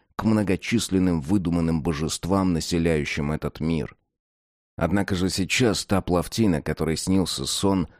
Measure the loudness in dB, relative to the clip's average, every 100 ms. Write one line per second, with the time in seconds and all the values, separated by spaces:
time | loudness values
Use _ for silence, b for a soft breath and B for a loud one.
0 | b -4 0 2 2 -2 0 -2 0 2
1 | 2 0 0 0 2 0 0 0 -2 -2
2 | -4 -4 -2 0 2 0 0 0 2 0
3 | -2 -4 -4 -4 -6 -4 -2 -2 -4 -12
4 | _ _ _ _ _ _ _ -4 0 0
5 | 0 0 0 -2 -2 2 2 2 0 -2
6 | 2 0 0 2 2 2 0 -2 -2 -2
7 | 0 0 0 -2 -4 -2 2 2 -2 b